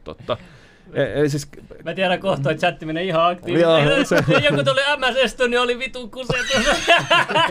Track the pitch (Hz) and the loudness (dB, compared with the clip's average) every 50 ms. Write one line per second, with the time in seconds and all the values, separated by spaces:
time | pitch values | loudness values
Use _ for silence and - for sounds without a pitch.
0 | - 76 82 - - - 123 - - - - - - - - - _ - 165 135 | -16 -18 -18 -12 -8 -6 -6 -6 -8 -12 -20 -20 -20 -20 -20 -20 _ -8 -4 -2
1 | 139 117 98 135 151 147 139 147 139 - - - - - - - - 165 170 185 | -2 -2 0 0 0 0 -2 -4 -8 -10 -16 -20 -20 -20 -20 -14 -12 -10 -4 -2
2 | 190 180 185 175 185 190 180 139 139 165 156 151 180 175 160 - 160 156 156 165 | -2 0 -2 -2 -2 -2 -2 0 0 -2 -2 0 0 -2 -2 -4 -6 -6 -6 -4
3 | 180 190 165 160 165 175 180 180 - 170 170 160 170 165 165 160 143 147 - 285 | -4 -2 0 2 2 2 0 -2 -4 -2 0 2 4 4 4 4 4 4 2 2
4 | 285 - 180 156 - - - - - 294 285 143 139 277 262 262 277 285 294 285 | 0 2 0 0 2 2 2 2 2 2 2 2 0 0 0 0 0 0 0 0
5 | 262 254 233 262 262 220 - - 254 247 240 240 247 240 247 233 262 254 - 254 | 0 0 0 0 0 0 0 -2 -2 0 0 0 0 0 -2 -4 -6 -8 -10 -12
6 | 247 214 - 247 254 233 254 247 247 - 269 247 226 - 359 339 311 - 339 339 | -14 -12 -12 -10 -6 -4 -4 -4 -2 -2 0 0 2 2 0 0 2 2 2 2
7 | - - 330 349 - - - 302 330 311 | 2 2 2 2 2 2 0 0 0 0